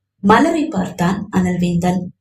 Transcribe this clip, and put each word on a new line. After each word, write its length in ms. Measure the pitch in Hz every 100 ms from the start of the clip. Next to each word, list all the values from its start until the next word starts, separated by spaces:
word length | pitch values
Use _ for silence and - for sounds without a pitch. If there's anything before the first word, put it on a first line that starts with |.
| _ _
மலரை 480 | 196 240 302 330 285
பார்த்தான் 640 | 185 180 - 175 190 - 185
அனல்வேந்தன். 640 | 180 180 175 175 180 180 - -